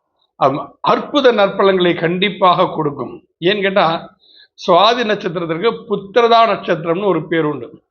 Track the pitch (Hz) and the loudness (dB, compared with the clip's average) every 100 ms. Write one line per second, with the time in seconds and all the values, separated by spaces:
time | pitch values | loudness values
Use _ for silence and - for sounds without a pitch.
0 | _ _ _ - 147 143 - _ - 220 | _ _ _ -2 0 0 -8 _ -2 -2
1 | - 294 262 214 196 196 196 190 180 165 | -2 0 2 4 2 2 2 2 2 0
2 | 165 180 202 - 185 160 180 - 147 135 | -2 -2 -4 0 2 2 0 -2 -4 -6
3 | 120 - _ - 165 208 196 196 165 170 | -10 -14 _ -6 -2 0 0 0 0 0
4 | - _ _ _ _ - - 175 202 247 | -8 _ _ _ _ -8 2 4 4 2
5 | 220 208 208 170 170 165 220 - - - | 0 -4 -4 -6 -6 -4 -4 -4 -6 -8
6 | 196 247 233 226 226 196 - 170 160 170 | -2 2 4 4 4 0 -4 -4 -2 -2
7 | 202 170 156 165 151 139 117 - _ | 0 -2 -2 -2 -2 -4 -10 -18 _